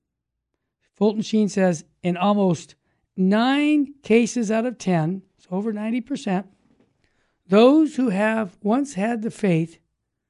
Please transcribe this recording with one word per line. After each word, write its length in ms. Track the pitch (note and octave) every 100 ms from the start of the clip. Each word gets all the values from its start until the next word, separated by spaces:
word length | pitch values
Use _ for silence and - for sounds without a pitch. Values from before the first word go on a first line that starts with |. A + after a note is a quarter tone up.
| _ _ _ _ _ _ _ _ _
Fulton 300 | - G#3 G#3+
Sheen 260 | - A3 G#3
says, 360 | G3 F#3 D#3+ - _
"In 120 | F3 F3
almost 600 | G3+ G#3 F#3+ E3 - _ _ _ _ -
nine 800 | F#3 G#3+ B3 C#4 D4 D4+ C#4 -
cases 480 | - A3+ A3+ B3 G#3
out 160 | A3 A#3+
of 100 | A3+
ten, 460 | - E3+ D#3 F#3+ - _
so 100 | -
over 240 | F#3 A3
ninety 260 | G#3+ G#3+ B3
percent, 460 | A#3 C#4+ - F#3 G3+ _ _ _ _ _ _ _ _ _ -
those 480 | G3 A#3+ D4+ D#4 -
who 140 | B3+
have 500 | F#3 G#3+ A3 G3+ -
once 320 | G3+ A#3+ C#4
had 300 | F3+ G#3 A#3+
the 80 | G#3+
faith 480 | - G3+ D#3+ E3 - _ _ _ _ _